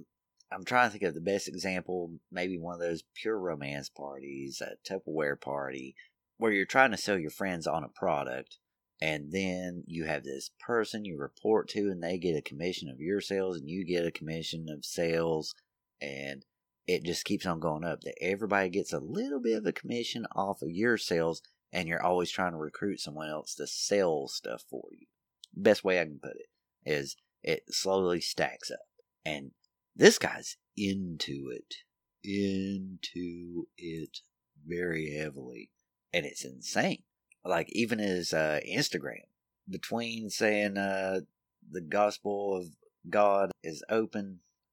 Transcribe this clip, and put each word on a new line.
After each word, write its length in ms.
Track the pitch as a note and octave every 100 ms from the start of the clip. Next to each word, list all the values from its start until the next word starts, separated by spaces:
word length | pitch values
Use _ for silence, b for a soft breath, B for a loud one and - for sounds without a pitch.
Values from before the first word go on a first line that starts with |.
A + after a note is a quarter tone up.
| - _ _ _ -
I'm 120 | F#2+
trying 240 | F2 B2 A#2+
to 40 |
think 120 | G2+
of 100 | F#2
the 80 | D#2
best 260 | F2 G2 -
example, 720 | F2+ F#2+ F#2 - F#2 E2+ E2+ _
maybe 260 | F2+ F#2 F2+
one 160 | E2+
of 60 | F2
those 240 | E2+ E2 - -
pure 220 | A2 A2
romance 520 | F2+ D2+ C#2 C#2+ C2+
parties, 720 | - C#2+ C#2 C#2 C2+ C#2 C2
a 160 | - - -
Tupperware 500 | F#2+ - D#2 D2 C#2+
party, 560 | - C#2+ C2+ C2 C2 - B B _ -
where 140 | A2+
you're 140 | G2+ F#2+
trying 260 | C3+ C3
to 60 | G2
sell 200 | - G2
your 140 | D#2
friends 360 | - G2 F2 D#2
on 160 | D#2+
a 60 | C2+
product, 680 | - G2 D2+ C2+ B1+ - - _ _ _ -
and 300 | D#2+ D2+ D2
then 520 | F#2 F#2+ F2+ F2+ F2 -
you 180 | E2 D#2+
have 180 | D2
this 280 | C2+ C2+ - _
person 440 | - A#2 G#2+ A2
you 140 | G#2 D2+
report 500 | C#2 - G#2+ A2 -
to, 200 | G#2+ G2+
and 120 | F2+
they 160 | E2 F#2
get 200 | F2 D#2
a 40 |
commission 480 | - C#2 F2 F2 D#2
of 120 | C2
your 180 | D#2+ G2+
sales, 380 | F2 G2 F#2+ F2
and 120 | C#2
you 140 | F#2
get 220 | E2+ F2 E2+
a 60 |
commission 580 | - D#2 D#2+ D#2 E2 D#2
of 160 | D2+ -
sales, 680 | - E2+ E2 E2 D#2+ D2+ - b _ _ -
and 440 | D2 C#2 C#2 C#2 - _ _ _ -
it 160 | F2+
just 220 | E2 E2+ -
keeps 200 | G2+ F#2
on 140 | E2
going 240 | E2 D#2
up, 180 | E2+ D2
that 140 | - -
everybody 480 | F2 G2 G#2+ G2+ F#2+
gets 240 | F#2+ -
a 60 | D2+
little 420 | D2 E3+ C4+ C#4
bit 160 | A#3+ A3
of 80 | G3+
a 80 |
commission 520 | - - A#2+ A#2 A#2+ A2
off 280 | - G2 F#2+
of 100 | D2
your 260 | E2+ A#2 A2
sales, 440 | - E2+ E2 E2 b b _
and 160 | F2+ E2
you're 140 | E2+
always 280 | F2 F2+ E2+
trying 220 | - F2+
to 40 | E2
recruit 440 | D#2 - G2+ F2+
someone 280 | D#2+ D2 D#2
else 240 | D2+ - -
to 120 | C#2+
sell 600 | - - G2+ F2+ D2+ C2+
stuff 340 | - - A#1 -
for 180 | B1 - -
you. 100 | - _ _ _ -
Best 300 | E2+ G#2+ G#2
way 160 | F#2+ F2+
I 60 | D#2+
can 140 | C#2+
put 180 | - -
it 120 | - _ _ _ -
is 320 | D2 C#2 - _ _
it 200 | - D#2+ -
slowly 520 | - F#2+ F#2+ F#2 F2
stacks 500 | - - D2 - -
up. 80 | - - _ _ _ D#2+
And 260 | D2 C2+ _ _ _ _ -
this 200 | F#3 A3+
guy's 380 | - - - - _ -
into 760 | G2 G2 F2+ D#2 - C#2 C2+
it. 240 | A#1+ - - _ _ _ _
Into 1400 | G3 G3+ G3+ G3 G2 G2 F#2+ F#2 - F2 F2 E2+ F2 E2+ D#2 -
it 420 | F2 E2 D2 - _ _ _ _ D2+
very 460 | F2 F2+ D#2+ D2+
heavily. 600 | D2 D2+ C#2 B1 A#1 - _ _ _ -
And 120 | F2 C#2+
it's 200 | - C2
insane. 580 | C2 - G2 E3 - _ _ _ _
Like, 260 | F2+ E2+ E2
even 280 | G2+ A#2 A2+
his, 320 | G#2 F2+ E2
uh, 280 | E2 D#2 D2+ -
Instagram, 560 | G#2+ - F2 C#2 - - _ _ _ -
between 600 | F2+ - A2+ A#2 A2+ G#2+
saying, 480 | - A2 G#2 G#2 G2
uh, 440 | G2 F#2+ F#2+ F#2+ - _ _ _ -
the 120 | F2
gospel 720 | D#2 G2+ G#2 G2+ G2+ G2+ G2+ F#2
of 120 | F2 - _ _ F2
God 420 | G#2 G#2 G2 F#2+ -
is 200 | E2 D#2 -
open, 520 | A2 A2 A2 G2 F2+ _ _ _